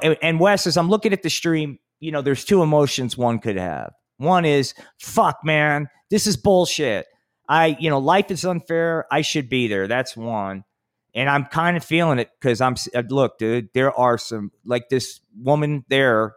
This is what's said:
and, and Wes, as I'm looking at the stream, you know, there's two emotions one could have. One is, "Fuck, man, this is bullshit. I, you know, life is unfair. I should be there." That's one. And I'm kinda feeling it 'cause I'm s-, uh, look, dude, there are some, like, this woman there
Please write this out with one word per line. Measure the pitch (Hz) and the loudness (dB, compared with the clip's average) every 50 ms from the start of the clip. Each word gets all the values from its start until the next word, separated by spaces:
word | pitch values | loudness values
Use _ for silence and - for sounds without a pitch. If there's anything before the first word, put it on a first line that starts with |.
| - | 2
and, | 160 156 - | 0 0 2
and | - 165 165 160 | 0 0 2 4
Wes, | 175 202 208 185 - 180 | 4 4 4 2 0 0
as | 151 180 | 0 2
I'm | 170 170 | 2 2
looking | 208 214 - 220 196 | 2 2 2 0 -2
at | 190 - | 0 -2
the | 165 | -4
stream, | - - - 170 165 160 151 143 131 - _ _ _ - | -4 -2 -2 0 0 0 -2 -4 -8 -12 _ _ _ -14
you | 156 160 | -10 -6
know, | 151 147 | -6 -4
there's | 131 139 139 131 - | 0 0 -2 -2 0
two | - 202 190 | 2 2 4
emotions | 170 156 151 151 147 131 - - 127 120 - - | 4 4 4 4 4 2 0 -2 -4 -6 -4 -2
one | 123 120 117 110 | -2 0 0 -2
could | - 113 101 | -2 -4 -4
have. | 92 90 90 78 67 52 50 - _ _ _ _ - | -4 -4 -6 -6 -8 -8 -12 -16 _ _ _ _ -6
One | 123 156 185 180 170 | -2 0 2 2 2
is, | 156 147 143 135 - - - - - _ - | 4 2 2 2 0 -6 -14 -20 -20 _ -18
"Fuck, | - - - 220 220 170 147 - - | -12 -4 0 2 2 2 0 -2 -2
man, | 160 156 151 151 151 147 147 147 139 _ _ _ - | 0 0 2 2 0 0 -2 -4 -6 _ _ _ -2
this | 196 214 - 214 | -2 0 0 0
is | 190 | -2
bullshit. | 127 - 202 196 180 175 - - - 151 127 107 95 - _ _ _ _ _ _ _ _ - | 0 2 2 4 4 2 0 -2 -2 -2 -2 -2 -2 -4 _ _ _ _ _ _ _ _ 0
I, | 143 160 165 160 151 - | 2 4 4 4 2 0
you | 156 160 | -2 0
know, | 147 135 | 0 0
life | 135 147 175 196 202 - | 2 2 2 2 2 0
is | 196 156 - | -4 -6 -4
unfair. | 180 180 170 - - 165 165 165 170 165 160 - - | -4 -4 -4 -4 -4 -2 0 0 0 -2 -2 -4 -4
I | 135 151 | -2 -2
should | 151 - - 156 135 117 | -2 -2 -4 -4 -4 -2
be | 127 127 123 113 | -2 0 0 0
there." | 104 98 95 98 | 0 -2 -2 -2
That's | 117 127 131 - - 113 | -2 -4 -4 -6 -8 -12
one. | 113 117 113 107 98 98 98 95 98 _ _ _ _ _ _ _ _ _ - | -10 -8 -6 -6 -6 -6 -8 -12 -14 _ _ _ _ _ _ _ _ _ -6
And | 117 131 139 | -4 -2 0
I'm | 143 143 135 | 0 0 -2
kinda | - - 165 165 175 175 170 | -4 -4 -2 0 0 0 -2
feeling | - - 156 165 170 165 143 123 | -2 -2 0 2 2 2 2 0
it | 117 - _ _ | -2 -6 _ _
'cause | - 135 120 104 | 0 0 0 2
I'm | 127 127 123 | 2 0 0
s-, | 113 - - - | -2 -6 -6 -4
uh, | 120 120 107 | -4 -4 -2
look, | 131 139 135 110 - - | 0 0 0 0 0 -2
dude, | 110 110 117 120 110 98 - | -2 -2 -2 -2 -4 -2 -2
there | 127 131 139 - 110 | 0 0 0 2 2
are | 123 123 120 117 | 2 2 2 0
some, | - - 117 110 104 98 _ _ - | -2 -6 -8 -8 -8 -10 _ _ -8
like, | 113 123 123 120 - | -4 -4 -4 -2 -2
this | 135 127 - - - - _ _ _ 101 | -2 -2 -2 -4 -14 -18 _ _ _ -8
woman | 123 131 147 151 151 147 151 143 123 - | -2 0 0 2 2 -2 -2 -4 -4 0
there | 135 135 135 131 117 110 110 107 110 | 2 2 4 4 4 2 0 -2 -4